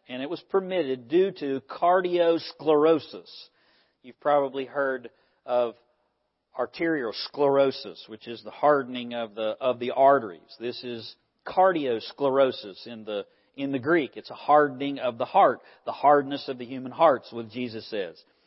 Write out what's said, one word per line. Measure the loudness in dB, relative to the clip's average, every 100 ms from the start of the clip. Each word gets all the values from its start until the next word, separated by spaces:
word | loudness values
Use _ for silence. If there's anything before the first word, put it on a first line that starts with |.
| -16
and | -12
it | -10
was | -10 -2
permitted | -2 0 -2 -2 -4 0
due | 0 2
to | -2 -6 -6 -8
cardiosclerosis. | -2 2 2 2 2 2 2 -4 -4 2 4 6 4 0 -16 -18 -20 -20 _ _ _ _ _
You've | -20 -4
probably | 0 2 0 -4 -6
heard | -4 -2 -4 -10 _ _ _ -2
of | 0 0 -4 _ _ _ _ _ _ _ -8
arterial | -8 -4 -2 -2 -4 -6 -10
sclerosis, | 0 2 4 2 -2 -12 -16 -18
which | -18 -14
is | -14
the | -16
hardening | 0 2 2 0 -8 -8
of | -8 -8 -4
the, | -6 -2
of | -2 -2
the | -2
arteries. | 4 6 6 2 -10 _ -10
This | -10 -8
is | -10 -12 -14 -20 _ _ -2
cardiosclerosis | 4 4 4 -2 -4 -6 -2 0 4 2 0 -12 -16 -16
in | -14
the | -8 -8 -8 _ _ -10
in | -6
the | -4
Greek, | 0 0 0 -8
it's | -16
a |
hardening | -8 4 4 4 -2 -8 -4
of | -6 -4
the |
heart. | 0 4 4 2 -10 _
The | -12
hardness | 0 4 4 2 -6 -8
of | -10
the |
human | -10 -12 -10
hearts, | 2 4 4 -4
what | -12 -10
Jesus | -8 -8 -10 -8
says, | -8 -8 -12 _ _